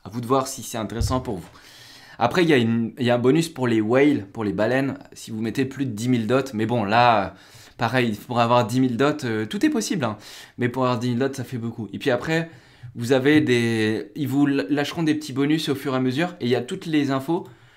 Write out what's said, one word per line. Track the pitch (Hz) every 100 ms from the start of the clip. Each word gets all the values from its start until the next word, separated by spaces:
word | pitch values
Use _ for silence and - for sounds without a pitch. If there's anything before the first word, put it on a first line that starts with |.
À | -
vous | 113
de | 117
voir | 135 131
si | -
c'est | 110 117
intéressant | 104 113 110 127
pour | 127 92
vous. | - - - - - - - -
Après, | 110 185
il | 170
y |
a | 139
une, | 117 117 113 -
il | 123
y |
a | 120
un |
bonus | 120 156 165
pour | - 123
les | 110
whales, | 107 127 147 123 101
pour | 113
les | 104
baleines, | 95 110 131 135 - -
si | - -
vous | 110
mettez | 113 107 131
plus | 139 131
de |
dix | 107 123
mille | 123 107
dots. | 127 135
Mais | 107 110
bon, | 120
là, | 98 113 120 110 92 - - - - -
pareil, | 117 127 120 104 -
pour | 120
avoir | 117 120 113
dix | 127
mille | 131 117
dots, | 139 151
euh, | 127 110 107
tout | 202 -
est |
possible, | 247 208 196 120
hein. | 107 - - - -
Mais | 123
pour | 131
avoir | 127 123
dix | 123
mille | 120
dots, | 131
ça | 131
fait | 120 123
beaucoup. | 117 117 104
Et | 104
puis | 139
après, | 120 160 160 165 - - _ -
vous | - 120
avez | 135 135 151
des, | 127 120 117 113 110 110 - -
ils | 131
vous | 139 143
l-, | 139 -
lâcheront | 147 143 -
des | 156 151
petits | 147
bonus | 127 143 156 156
au | 131
fur | 147
et | 131
à |
mesure. | 127 127 175 -
Et | 120
il |
y | 120
a |
toutes | 120 185 170
les | 151 135
infos | 135 135 165 - - -